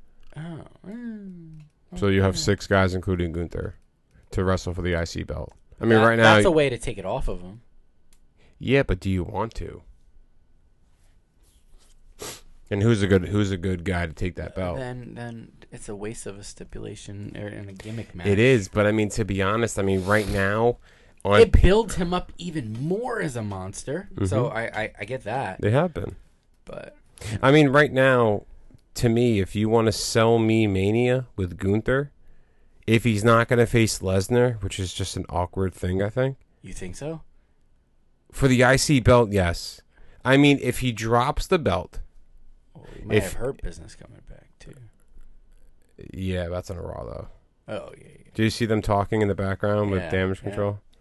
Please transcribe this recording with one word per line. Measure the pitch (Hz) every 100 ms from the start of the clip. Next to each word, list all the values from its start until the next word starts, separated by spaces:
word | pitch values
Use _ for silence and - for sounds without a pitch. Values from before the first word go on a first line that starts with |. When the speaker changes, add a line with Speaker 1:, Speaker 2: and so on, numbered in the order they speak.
| - - - 147
Speaker 1:
Oh. | 165 151 - _ 180
Mm, | 233 240 214 196 175 160 156 151 _ _ -
Speaker 2:
So | 208
you | 98
have | 98
Speaker 1:
okay. | 92
Speaker 2:
six | - 98 -
guys, | 98 95
including | 92 92 90 87
Gunther, | 82 82 85 - - _ _ _ _ _
to | -
wrestle | 92 92 -
for | 87
the | 87 85
I |
C | 85 85
belt. | 82 78 - _ _ -
I |
mean, | 113 110
Speaker 1:
That, | 113
Speaker 2:
right | 117
now | 113
Speaker 1:
that's | 107 104
a |
way | 156 139
to | 120
take | - 98
it |
off | 92 127 -
of | 90
him. | 90 107 _ - _ _ _ _ _ _ _ -
Speaker 2:
Yeah, | - 135
but | 131 92
do | 95
you | 92
want | 85 101 113 -
to? | - - - - _ - _ _ _ _ _ _ _ _ _ _ _ _ _ _ _ - _ - - - - - - - -
And | 101
who's | 110 110
a | 98
good, | 98 87
who's | 104 101
a | 95
good | 92 90
guy | 85 90 85
to |
take | 76 92 82
that | 82 92
belt? | 92 87
Speaker 1:
Then, | 123 123 120
then | 113 120 117 113 - -
it's | 120 -
a |
waste | 101 104 117 117
of | 101
a |
stipulation | 101 - 90 107 107 104 - 101 101 -
or, | 104
and | 107 101
a |
gimmick | 98 107 113 98
match. | 87 98
Speaker 2:
It | 98
is, | 123 127 95
but | 107 104
I |
mean, | 107 104
to | 113
be | 101 98
honest, | 95 110 113 -
I |
mean, | 98 95
right | 92 107 98
now, | 101 98 107 120 120 - _ _ _
on | 190 202
Speaker 1:
It | 226
Speaker 2:
pa- | -
Speaker 1:
builds | 180 208 214
him | - 175
up | 180 - -
even | 175 156 113
more | 110 151 196 247 226
as | 170 120
a |
monster. | 107 95 92 - - 156 - -
So | 95 127 120
Speaker 2:
Mm-hmm. | 110
Speaker 1:
I, | 113 104
I, | 110 -
I |
get | 104 127
that. | 101 123 104 92
Speaker 2:
They | 104
have | 127 175
been. | - - - - _ _ _
Speaker 1:
But | - - - - _ - 113 110
Speaker 2:
I | 131
mean, | 151 143
right | 143 151
now, | 131 131 123 113 101 - - - - _
to | - 120
me, | 113 123 107
if | 90
you | 104 107
wanna | 113 113
sell | - - 117 113 117
me | 110 113 107
Mania | 95 98 113 123 127 123 -
with | 92 87
Gunther, | 98 107 110 135 143 _ - - _ _ _ _
if | - 113
he's | 117 104
not | 113 117 117
gonna | 120 113
face | 117 110 -
Lesnar, | 95 95 95 120 123 110
which | 98 -
is | 92
just | - 95 -
an | 87
awkward | 82 90 - 92
thing, | - 92 95
I | 101
think. | 127 135 139 _ _
Speaker 1:
You | 92
think | - 92 -
so? | 143 160 - _ _ _ _ _ _ _ _ _ _
Speaker 2:
For | - 139
the | 123
I | 123
C | 135 - 139
belt, | 107 123 110
yes. | 101 87 82 - - _ _ - -
I | 123 135
mean, | 143 139
if | 123 -
he | 127
drops | 107 110 120 131 151 -
the | 185
belt, | 123 90 - - - - - - - - _
Speaker 1:
Well, | - - -
he |
might | 104 107
Speaker 2:
if |
Speaker 1:
have | 95
hurt | 80 - -
business | 87 80 82
coming | - - 101 - 85 _ _ - - 110 _ _ - - - _ - - - _ - -
Speaker 2:
Yeah, | - 95 90 85
that's | 90 90
on | 87
a |
Raw, | 85 -
though. | 58 - - - _ _ -
Speaker 1:
Oh, | 107 - -
yeah, | -
yeah. | - -
Speaker 2:
Do | -
you | 110
see | - 113
them | 107
talking | 95 101 98 110
in | 101
the |
background | 95 95 95 104 104 104
with | 95
Speaker 1:
Yeah, | 85
Speaker 2:
Damage | 92 95 95
Speaker 1:
yeah, | 101
Speaker 2:
Control? | 104 101 104 _ _